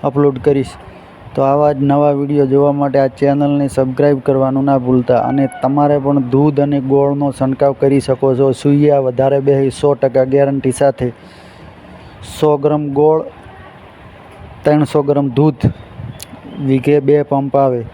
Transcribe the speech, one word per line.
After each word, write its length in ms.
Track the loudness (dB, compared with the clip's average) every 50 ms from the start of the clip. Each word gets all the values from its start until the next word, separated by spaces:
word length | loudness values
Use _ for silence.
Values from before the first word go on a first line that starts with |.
| -4
અપલોડ 340 | -4 0 2 0 0 0 0
કરીશ. 360 | -2 0 0 0 -2 -6 -10 -18 -20 -20 -20 -20 -20 -20 -20 -20 -20 -10 -4
તો 80 | -2 0
આવા 300 | 0 2 2 2 0 0
જ 40 | 0 0
નવા 280 | 0 2 2 2 2
વીડિયો 360 | 0 0 -2 -2 0 0 0
જોવા 260 | 2 2 2 2 2 0
માટે 260 | 0 -2 0 0 0
આ 80 | 0
ચેનલને 600 | 0 -2 -2 0 0 0 0 0 0 0 0 -2 -2
સબસ્ક્રાઇબ 500 | -2 -2 -2 -2 0 0 2 2 2 0
કરવાનું 460 | 0 0 0 0 0 0 0 -2 0
ના 140 | 0 0 0
ભૂલતા. 400 | 0 2 0 0 2 2 0 0
અને 300 | 0 0 0 -2 -2 -2 -4 -4 -4
તમારે 360 | -2 0 0 2 2 2 0
પણ 220 | 0 0 0 0
દૂધ 400 | 0 0 0 2 2 2 2 0
અને 200 | 0 0 0 -2
ગોળનો 520 | -2 0 0 2 2 0 0 -2 -2 -4 -2
છંટકાવ 400 | -2 -2 -2 0 0 0 0 0
કરી 280 | 0 0 2 2 0
શકો 340 | 0 0 -2 0 0 0 2
છો. 180 | 2 2 0 0
સુઈયા 480 | 0 0 0 2 4 4 4 2 2
વધારે 400 | 0 -2 0 0 0 2 2 0
બેહે 300 | 2 2 2 2 0 -2
સો 240 | -2 0 0 0 0
ટકા 300 | 2 0 0 2 0 0
ગેરંટી 460 | 2 2 2 2 2 0 -2 -2 -4
સાથે. 420 | -2 0 0 0 0 0 -6 -6 -6 -10 -20 -20 -20 -20 -20 -20 -20 -20 -20 -20 -20 -20 -20 -20 -20 -20 -20 -20 -20 -20 -20 -18 -6 -2
સો 160 | 0 0 0
ગ્રામ 320 | 2 0 -2 -2 -2 -4 -4
ગોળ, 360 | 0 2 2 2 2 0 -2 -6 -14 -20 -20 -20 -20 -20 -20 -20 -20 -20 -20 -20 -20 -20 -20 -20 -20 -20 -20 -20 -20 -20 -20 -20 -20 -6 -2
ત્રણસો 400 | 0 2 2 0 0 0 -2 0
ગ્રામ 260 | 0 0 0 0 -2
દૂધ, 380 | 0 2 2 2 0 0 -2 -2 -2 -4 -18 -20 -18 -16 -16 -16 -16 -16 -18 -20 -20 -20 -20 -18 -12 -8
વીઘે 400 | -2 -2 -2 0 2 2 0 2
બે 220 | 2 2 2 2 2
પંપ 340 | 0 -2 -4 -4 -2 0
આવે 280 | 0 0 2 0 -2 -6 -8